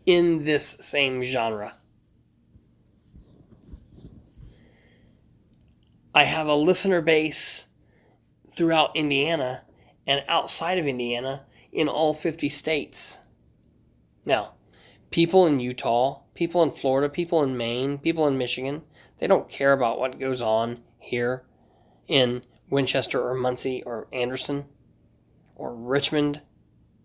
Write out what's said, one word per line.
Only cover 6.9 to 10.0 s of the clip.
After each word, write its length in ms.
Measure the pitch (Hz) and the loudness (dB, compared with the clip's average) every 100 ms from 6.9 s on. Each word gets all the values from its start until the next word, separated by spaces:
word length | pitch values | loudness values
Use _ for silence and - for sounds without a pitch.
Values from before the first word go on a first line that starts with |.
| 180 | 2
base 640 | 156 156 156 147 - - - _ _ _ _ _ _ _ - | 4 2 4 2 2 0 -2 _ _ _ _ _ _ _ -12
throughout 480 | - 165 160 151 160 | -2 2 4 2 0
Indiana 680 | 151 139 151 165 127 127 - _ - _ | -2 0 0 -2 -4 -8 -14 _ -20 _